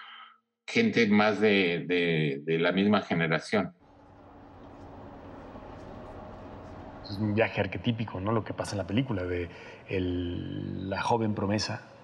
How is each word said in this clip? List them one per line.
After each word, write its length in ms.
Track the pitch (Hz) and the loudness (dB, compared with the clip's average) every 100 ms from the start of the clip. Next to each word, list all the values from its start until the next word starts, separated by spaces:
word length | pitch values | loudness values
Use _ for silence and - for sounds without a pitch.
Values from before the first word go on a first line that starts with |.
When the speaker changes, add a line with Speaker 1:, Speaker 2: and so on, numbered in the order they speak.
| - - - _ _ _ - | -20 -20 -20 _ _ _ -2
Speaker 1:
gente 420 | 117 113 117 107 | 2 4 4 6
más 320 | 104 107 98 | 6 6 6
de, 460 | 107 98 90 85 78 | 6 6 4 2 2
de, 560 | 90 85 80 76 69 | 2 4 4 2 0
de 160 | 78 82 | 0 2
la 120 | 87 | 4
misma 300 | 95 101 101 | 4 4 4
generación. 720 | - 87 82 156 - 214 160 - - - - - - - - - - - - - - - - - - - - - - - - - - - - - - - - - | 2 0 2 0 0 0 0 -6 -20 -20 -20 -20 -20 -20 -20 -20 -20 -18 -18 -16 -16 -16 -16 -16 -16 -16 -14 -14 -14 -14 -14 -14 -14 -14 -14 -14 -14 -14 -14 -14
Speaker 2:
Es 140 | - 101 | -8 -2
un 180 | 107 104 | 2 4
viaje 240 | 107 - | 4 2
arquetípico, 640 | 95 92 120 117 110 92 | -2 0 -2 0 -2 -4
¿no? 100 | 98 | 0
Lo 140 | 113 - | 0 0
que 80 | |
pasa 180 | - 92 | -6 -4
en 60 | 104 | -4
la 100 | 87 | -2
película, 360 | 104 131 98 | 0 0 -2
de 260 | 90 87 87 - - - - | -2 -2 -4 -10 -18 -16 -4
el, 1000 | 95 90 90 87 92 90 98 98 95 95 | -2 0 -2 -2 -4 -6 -6 -6 -6 -4
la 120 | 95 | -2
joven 340 | - 117 110 104 | 0 2 0 0
promesa 460 | 101 104 98 110 - - | 0 0 -2 -8 -10 -20